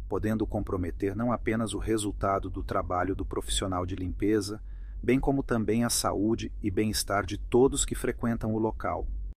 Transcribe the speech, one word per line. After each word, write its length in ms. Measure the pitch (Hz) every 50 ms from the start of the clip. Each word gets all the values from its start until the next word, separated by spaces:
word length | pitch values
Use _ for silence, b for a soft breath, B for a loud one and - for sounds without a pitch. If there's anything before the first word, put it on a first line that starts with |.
| b -
podendo 380 | 104 92 95 107 110 110 107
comprometer 680 | - - 107 101 - 98 92 90 85 - - 101 98 95
não 160 | 107 117 123
apenas 420 | 113 104 - 120 110 113 117 104 104
o 60 | 98
resultado 680 | - 107 113 110 104 104 98 - - 98 98 95 92 95
do 160 | 90 95 -
trabalho 520 | - 98 98 87 82 90 90 90 92 98
do 100 | 90 92
profissional 640 | 85 - 104 - - - - 107 98 92 90 90 90
de 80 | 95
limpeza, 680 | 90 92 87 85 - 101 101 110 107 95 98 107 110 b b b b b b b b
bem 180 | - 110 120 135
como 240 | - 151 139 139 131
também 400 | - 127 113 107 95 107 117 117
a 60 | 120
saúde 640 | - - - 101 - 95 98 110 117 110 107 - - -
e 100 | - 104
bem-estar 540 | 90 107 107 110 104 - - - 101 101 101
de 120 | - 101 -
todos 480 | - - - 120 127 139 139 135 -
que 100 | - 117
frequentam 580 | - - 123 123 - - 117 117 110 - 110 110
o 40 | 110
local. 500 | 110 110 - - - 92 82 82 - - - - - - -